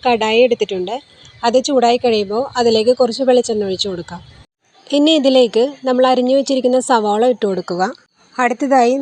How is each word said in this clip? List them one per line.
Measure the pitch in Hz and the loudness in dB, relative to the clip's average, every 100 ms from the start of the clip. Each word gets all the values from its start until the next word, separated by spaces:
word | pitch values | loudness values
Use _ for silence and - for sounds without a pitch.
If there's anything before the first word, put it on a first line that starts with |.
| 247 | 0
കടായി | 226 220 226 247 | 0 0 2 2
എടുത്തിട്ടുണ്ട്. | 226 202 190 180 254 - _ - - 214 | 0 -2 -6 -6 -8 -12 _ -20 -6 0
അത് | 247 277 | 0 0
ചൂടായി | 262 233 240 240 | 0 2 0 0
കഴിയുമ്പോൾ | 214 196 214 269 247 | -2 -2 -6 -4 -2
അതിലേക്ക് | 233 220 220 254 | 0 2 2 0
കുറച്ച് | 240 226 254 | -2 0 0
വെളിച്ചെണ്ണ | 247 233 214 196 | 2 0 -4 -4
ഒഴിച്ചു | 180 202 | -6 -6
കൊടുക്കാം. | 175 160 175 - - _ _ _ _ - 285 | -10 -12 -18 -20 -20 _ _ _ _ -4 2
ഇനി | 302 311 | 4 4
ഇതിലേക്ക് | 262 262 233 220 269 269 262 | 4 4 2 2 -2 -4 -4
നമ്മൾ | 254 254 | 0 2
അരിഞ്ഞു | 254 247 277 | 2 0 0
വെച്ചിരിക്കുന്ന | 269 262 247 254 247 | 0 -2 0 0 0
സവാള | 233 208 214 247 | 0 0 0 0
ഇട്ട് | 214 208 | 0 -4
കൊടുക്കുക. | 185 175 180 196 - _ _ _ - 240 | -4 -6 -4 -4 -6 _ _ _ -4 -4
അടുത്തതായി | 240 277 262 240 269 | -2 0 2 2 0